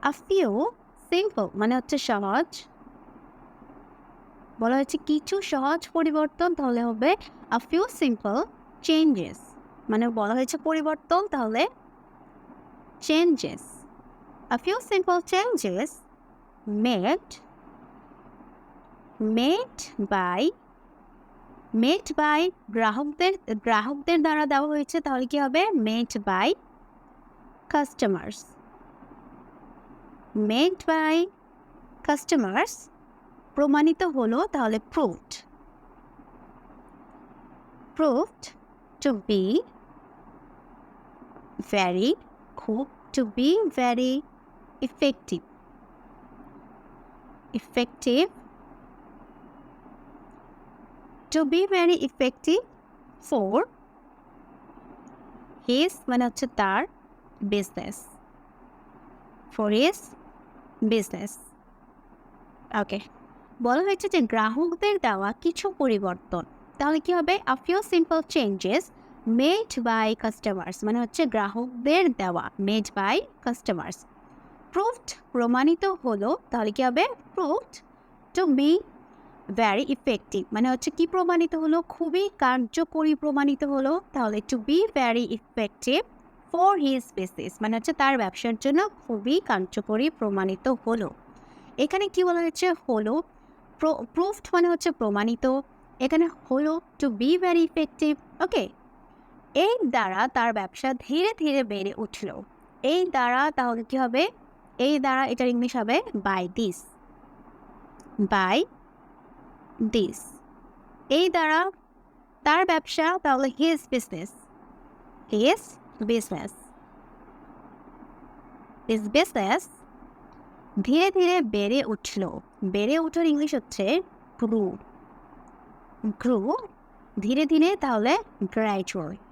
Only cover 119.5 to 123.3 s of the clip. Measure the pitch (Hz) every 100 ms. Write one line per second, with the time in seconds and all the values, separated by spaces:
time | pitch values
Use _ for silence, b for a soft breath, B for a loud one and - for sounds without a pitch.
119.5 | 294 - - - - - - - - -
120.5 | - - - 190 294 381 370 359 359 247
121.5 | 214 202 262 240 214 - 202 190 - -
122.5 | - 190 196 214 311 320 339 330